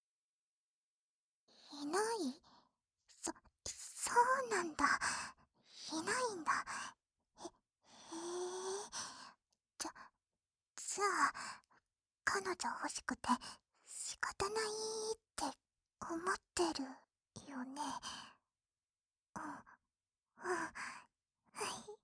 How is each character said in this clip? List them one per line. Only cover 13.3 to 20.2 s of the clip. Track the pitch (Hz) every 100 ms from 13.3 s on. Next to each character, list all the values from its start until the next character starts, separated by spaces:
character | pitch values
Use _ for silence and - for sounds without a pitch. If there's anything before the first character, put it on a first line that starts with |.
| 247 - - _ _ -
仕 | - - -
方 | - - 392
な | 440
い | 427 427 440 440 440
っ | 440 _ -
て | 277 - _ _ _ _
思 | - 330 359
っ | 392 -
て | - 339
る | 311 262 262 - _ _ - -
よ | 269
ね。 | 254 277 285 - - - - - _ _ _ _ _ _ _ _ _ -
う |
ん、 |
う | 302
ん、 | 285 - - _ _ _ _